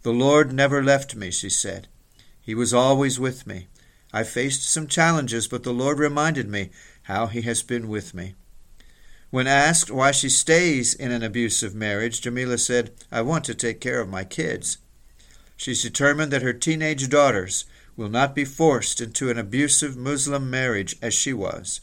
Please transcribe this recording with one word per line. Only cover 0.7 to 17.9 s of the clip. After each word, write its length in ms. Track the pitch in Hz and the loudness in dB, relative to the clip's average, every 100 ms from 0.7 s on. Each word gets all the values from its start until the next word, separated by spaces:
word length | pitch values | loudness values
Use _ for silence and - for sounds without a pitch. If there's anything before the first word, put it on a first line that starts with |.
| 139 | 4
left 320 | 139 139 139 | 4 4 2
me," 160 | 107 92 | -10 -6
she 200 | 92 98 | -6 -2
said. 380 | - 101 95 92 - _ _ - - | -2 -4 -8 -14 -20 _ _ -20 -18
"He 140 | - | -6
was 180 | 110 117 | -2 2
always 460 | 123 131 135 139 127 | 4 6 4 2 0
with 260 | 131 131 - | -4 -4 -12
me. 220 | 95 90 - _ _ _ | -14 -14 -20 _ _ _
I 120 | 110 | -6
faced 400 | 113 123 135 135 | -4 -2 -2 -2
some 220 | - 160 151 | -2 -4 -2
challenges, 600 | - 165 165 127 117 - | 2 4 4 0 -4 -4
but 160 | 123 | -6
the 120 | 127 | -4
Lord 240 | 123 135 147 | 0 0 2
reminded 500 | 147 147 156 143 104 | 0 2 0 0 -4
me 220 | 101 92 - - _ | -6 -6 -12 -20 _
how 240 | - 98 113 | -6 -2 -2
he 160 | 117 | -4
has 200 | 113 113 | -4 -4
been 260 | - 123 110 | -4 -6 -4
with 260 | 107 101 | -8 -8
me." 200 | 87 92 98 - - - - - - - - - | -12 -14 -16 -20 -20 -20 -20 -20 -20 -20 -20 -6
When 160 | 131 131 | -2 4
asked 440 | 139 147 165 - | 6 6 4 0
why 200 | 131 135 | 2 2
she 180 | 139 135 | 2 2
stays 640 | - - 165 175 139 117 | 0 4 4 4 0 0
in 180 | - 131 | -2 -4
an 100 | 120 | -4
abusive 520 | 110 113 117 - 107 | -4 -2 -2 -2 -4
marriage, 460 | 104 107 101 117 113 | -6 -4 -2 -4 -4
Jamila 380 | 123 123 127 120 | -6 -4 -2 -2
said, 340 | - 123 110 - - | 0 0 -2 -12 -6
"I 120 | 117 | -4
want 220 | 117 160 | 0 -2
to 100 | - | -4
take 260 | 107 120 113 | -4 -4 -4
care 200 | 123 127 | -4 -4
of 80 | 101 | -4
my 160 | 95 | -8
kids." 540 | 95 - 170 120 - - _ _ - - - - - - | -8 -6 -4 -4 -6 -8 _ _ -20 -20 -20 -20 -20 -12
She's 260 | - 120 | -6 -4
determined 500 | 120 - 139 147 151 | -4 2 2 2 0
that 100 | 139 | 0
her 100 | 127 | 0
teenage 560 | 120 - 160 156 143 135 | -2 -2 0 0 -2 2
daughters 560 | 147 139 104 92 - - - - | 6 6 4 -2 -6 -8 -20 -20